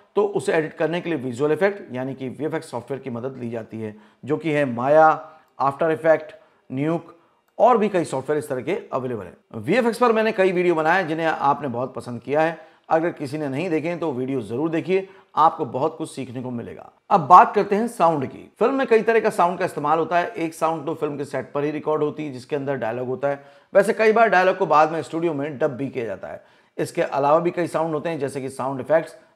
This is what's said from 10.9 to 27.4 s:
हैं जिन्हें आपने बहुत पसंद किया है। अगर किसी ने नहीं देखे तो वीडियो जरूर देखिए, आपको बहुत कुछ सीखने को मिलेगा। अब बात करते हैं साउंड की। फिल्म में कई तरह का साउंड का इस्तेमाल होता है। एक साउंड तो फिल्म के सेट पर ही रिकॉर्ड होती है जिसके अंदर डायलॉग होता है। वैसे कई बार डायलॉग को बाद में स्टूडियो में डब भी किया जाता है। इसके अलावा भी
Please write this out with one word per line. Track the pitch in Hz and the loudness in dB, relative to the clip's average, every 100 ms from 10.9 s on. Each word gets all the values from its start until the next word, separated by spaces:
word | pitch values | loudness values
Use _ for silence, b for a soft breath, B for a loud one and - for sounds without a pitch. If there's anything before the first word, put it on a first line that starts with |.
| 185 | 2
हैं | 156 | 0
जिन्हें | 160 160 | -2 -2
आपने | - 139 139 143 | 0 0 0 -2
बहुत | 120 131 | -6 -6
पसंद | 123 123 120 | -8 -12 -10
किया | - 147 | -2 0
है। | 160 165 B B - | 0 -2 B B 0
अगर | 165 170 | 0 0
किसी | - 143 151 | -4 -6 -6
ने | 143 | -4
नहीं | 131 185 | -4 -2
देखे | 156 160 175 | -2 -2 -4
तो | 165 | -4
वीडियो | 120 131 135 | -4 -4 -4
जरूर | 101 120 160 | -4 -4 -2
देखिए, | 156 147 185 190 B B - | -2 0 0 -2 B B 4
आपको | 160 165 | 4 4
बहुत | 131 123 156 160 | -4 -2 -2 -4
कुछ | 160 | -10
सीखने | - 120 123 | -10 -10 -10
को | 127 | -8
मिलेगा। | 120 95 85 - _ - | -8 -10 -14 -18 _ 0
अब | 196 139 | 0 8
बात | 180 233 | 8 8
करते | 208 185 202 | 4 0 0
हैं | 233 | -2
साउंड | - 170 151 123 | 2 2 2 -2
की। | 92 90 - | -10 -18 -2
फिल्म | 226 | 0
में | 269 262 | 0 2
कई | 226 | 4
तरह | 220 226 | 4 2
का | 214 | 2
साउंड | 214 175 185 | 2 0 0
का | |
इस्तेमाल | 180 - 147 165 | -4 -2 0 0
होता | 160 175 | 2 0
है। | - | 0
एक | - 165 | -4 -6
साउंड | - 160 165 143 | -2 -2 -2 -6
तो | |
फिल्म | 156 151 143 | -4 -4 -4
के | |
सेट | 139 135 117 | -6 -6 -4
पर | 147 | -4
ही | 147 | -2
रिकॉर्ड | 151 156 151 | -2 -2 0
होती | 147 151 151 | -2 -4 -10
है | |
जिसके | 127 123 143 | -10 -6 -6
अंदर | 135 135 | -4 -4
डायलॉग | 110 123 127 | -4 -4 -6
होता | 123 139 | -4 -4
है। | 139 B B B | -4 B B B
वैसे | 190 202 | 2 2
कई | 220 220 | 2 2
बार | 220 226 | 4 4
डायलॉग | 180 185 190 | 4 4 2
को | 180 | 4
बाद | 151 156 | 4 4
में | 165 | 0
स्टूडियो | 135 160 170 | -6 -4 -2
में | 143 147 131 | -2 -6 -2
डब | 156 | -2
भी | 123 135 | -2 -6
किया | 127 | -6
जाता | 113 92 80 | -6 -8 -12
है। | 85 b b b - | -14 b b b -8
इसके | 151 170 | -4 -2
अलावा | 160 139 143 | -2 2 4
भी | 160 | 4